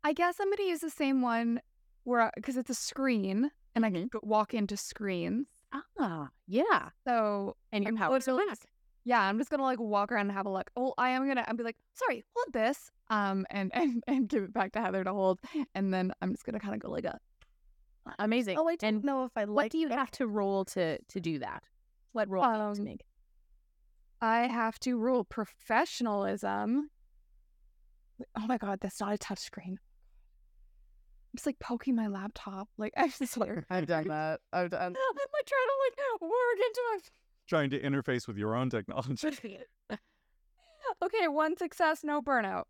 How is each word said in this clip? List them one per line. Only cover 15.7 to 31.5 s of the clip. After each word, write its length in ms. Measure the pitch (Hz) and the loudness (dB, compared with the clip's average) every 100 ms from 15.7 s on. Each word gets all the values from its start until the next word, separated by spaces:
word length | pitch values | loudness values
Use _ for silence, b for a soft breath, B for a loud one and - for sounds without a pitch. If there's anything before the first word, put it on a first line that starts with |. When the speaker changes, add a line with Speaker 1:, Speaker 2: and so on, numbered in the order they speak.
| 196 | -2
Speaker 1:
and 180 | 196 | 0
then 180 | 185 185 - | 2 0 -2
I'm 100 | 180 | -4
just 120 | - - | -4 -6
gonna 140 | 214 | -6
kinda 180 | 208 214 | -6 -6
go 100 | - | -6
like 140 | - - | -4 -4
a 140 | - _ _ - _ _ _ _ _ - - | -6 _ _ -20 _ _ _ _ _ -16 -4
Speaker 2:
Amazing. 380 | 208 233 220 190 | 0 2 2 2
Speaker 3:
Oh, 100 | 330 | 2
I 80 | 339 | 2
don't 180 | 214 214 | 0 0
Speaker 2:
And 80 | |
Speaker 3:
know 220 | 277 269 254 | 0 0 -2
if 60 | 233 | -2
I 100 | 208 | 0
Speaker 2:
what 100 | 208 | 2
Speaker 3:
like 80 | 294 | 2
Speaker 2:
do 60 | 320 | 0
you 100 | 320 | 0
Speaker 3:
that. 100 | 247 | 0
Speaker 2:
have 120 | 262 | -2
to 160 | - 247 | -2 -2
roll 380 | 208 196 196 190 | 2 2 2 0
to, 340 | - 170 151 | 0 0 0
to 200 | - 196 | -6 -6
do 200 | 165 151 | -4 -4
that? 240 | 123 - _ _ _ _ _ | -4 -8 _ _ _ _ _
What 160 | 233 202 | -4 -2
roll 140 | 185 | 4
do 60 | 240 | 4
you 60 | 220 | 4
have 180 | 214 208 | -2 -4
to 60 | |
Speaker 1:
Um, 40 | 208 | -6
Speaker 2:
make? 200 | - - _ _ _ _ _ _ _ _ _ _ _ | -8 -18 _ _ _ _ _ _ _ _ _ _ _
Speaker 1:
I 260 | 233 226 240 | 2 2 2
have 320 | 233 226 - | 2 0 0
to 160 | - 247 | -2 0
roll 260 | 226 254 | 2 2
professionalism. 1700 | - - 214 - - 220 330 - 240 202 196 190 202 202 208 254 294 _ _ _ _ _ _ _ - _ - _ _ _ 247 - | 0 -4 -6 -8 0 2 2 0 0 0 0 -2 -2 -2 0 0 -2 _ _ _ _ _ _ _ -20 _ -20 _ _ _ -10 -8
Oh 120 | 220 | -2
my 100 | 247 | -2
God, 220 | - 196 | -2 -4
that's 200 | 196 - | -6 -6
not 140 | 202 | -4
a 40 | 208 | -4
touch 220 | - 196 | -4 -8
screen. 400 | - - 180 190 _ _ _ - _ _ _ _ - - - - _ - - | -8 -12 -12 -12 _ _ _ -20 _ _ _ _ -20 -20 -20 -20 _ -20 -18
I'm 40 | - | -6
just, 80 | |
like, 140 | - | -6